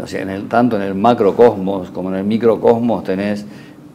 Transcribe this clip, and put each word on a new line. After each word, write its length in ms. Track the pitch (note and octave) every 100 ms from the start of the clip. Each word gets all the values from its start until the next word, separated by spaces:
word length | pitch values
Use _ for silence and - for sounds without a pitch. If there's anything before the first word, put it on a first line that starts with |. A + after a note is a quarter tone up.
O 60 | -
sea, 160 | F#2
en 80 | F#2+
el, 160 | G2 -
tanto 300 | A2+ B2 G#2+
en 60 |
el 120 | G2
macrocosmos 960 | F#2+ A2+ A#2 G2+ F2+ A#2+ G#2 F#2 G2 F2
como 200 | - F#2
en 40 | F#2+
el 80 |
microcosmos 800 | G2+ A2+ A#2 G2+ A#2 A#2 A#2+ G2
tenés 420 | - F#2+ G#2 G#2 - - - - -